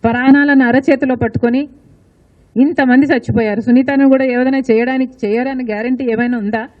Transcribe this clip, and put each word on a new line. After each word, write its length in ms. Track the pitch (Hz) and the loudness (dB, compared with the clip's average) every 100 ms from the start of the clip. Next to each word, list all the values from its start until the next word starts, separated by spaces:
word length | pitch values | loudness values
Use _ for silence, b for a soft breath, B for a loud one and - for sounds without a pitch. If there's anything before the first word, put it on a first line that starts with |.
ప్రాణాలను 600 | 226 247 262 277 285 277 | -2 0 4 4 4 2
అరచేతిలో 500 | 247 247 269 269 277 247 | 2 2 2 0 0 -2
పట్టుకొని 520 | 233 220 240 247 294 - _ _ _ _ _ _ _ - | -4 -2 -2 -2 -6 -12 _ _ _ _ _ _ _ 0
ఇంతమంది 500 | 277 339 262 254 277 | 0 2 2 2 2
చచ్చిపోయారు. 540 | 254 233 226 220 208 | 0 -2 -2 -2 -2
సునీతను 480 | 226 240 269 277 277 | 0 2 2 2 2
కూడా 160 | 269 | 2
ఏదైనా 340 | 262 247 254 269 | 0 0 0 -2
చేయడానికి, 680 | 262 220 240 262 254 - 208 | 0 0 0 -2 -6 -6 -4
చేయరని 380 | 226 254 262 | -2 -4 -6
గ్యారంటీ 400 | 247 208 240 254 254 | -6 -6 -4 -4 -2
ఏమైనా 260 | 220 240 247 | -2 -2 -4
ఉందా? 300 | 202 220 240 _ | -4 -6 -8 _